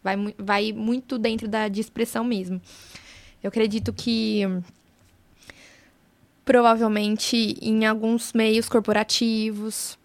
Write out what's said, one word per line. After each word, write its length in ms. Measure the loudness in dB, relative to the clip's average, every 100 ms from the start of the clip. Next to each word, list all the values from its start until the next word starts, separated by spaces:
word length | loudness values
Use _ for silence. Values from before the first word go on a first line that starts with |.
Vai 140 | -2 -2
mu-, 180 | -4 -6
vai 340 | -2 0 0
muito 460 | -2 -2 -2 -2 -2
dentro 280 | -2 -2 -2
da, 220 | -2 -2
de 120 | -2
expressão 440 | -4 -4 -2 -2
mesmo. 360 | -2 -2 -4 -8 -8 -20 -20 -20 -20 -20 -20 -10
Eu 60 | -6
acredito 440 | 0 0 0 -4
que, 500 | -4 -2 0 0 0 0 -2 -6 _ _ _ _ _ _ _ -20 -20 -20 -20 _ _ _ _ _ _
provavelmente, 1120 | 4 6 6 6 2 0 0 -2 0 0 0 -2
em 240 | 0 2 2
alguns 460 | 2 0 0 0
meios 360 | 0 4 2 2
corporativos 1300 | 0 2 0 0 0 0 0 -4 -6 -8 -8 -10 -12